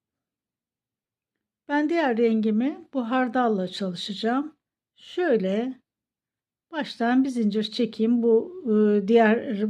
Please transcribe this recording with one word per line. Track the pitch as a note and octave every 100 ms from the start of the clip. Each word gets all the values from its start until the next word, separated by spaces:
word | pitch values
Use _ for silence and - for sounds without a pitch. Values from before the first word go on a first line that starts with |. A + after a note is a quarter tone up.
| _ _ _ _ _ _ _ _ _ _ _ _ _ _ _ _ -
Ben | D4 D4+
diğer | E4+ C#4+ A3
rengimi | A#3 A3 A3 G#3+ C4 F4+ -
bu | C4+ A3+
hardalla | B3+ B3+ B3+ A#3+ G#3 F3+
çalışacağım. | - G3 F3 - F#3+ A3 B3+ D4+ - _ _ _ _
Şöyle | - - F4 A3+ F#3 G3+ B3 B3+ _ _ _ _ _ _ _ _ _
baştan | D#4+ C4 - A#3 B3+
bir | C4+
zincir | A#3+ G#3+ G#3
çekeyim. | G#3+ - A3+ - A3 A#3+
Bu, | A#3 A3+ - F#4
e, | C#4+ G#3+ G#3+ G#3 G3
diğer | A#3 A3 A#3 - G3+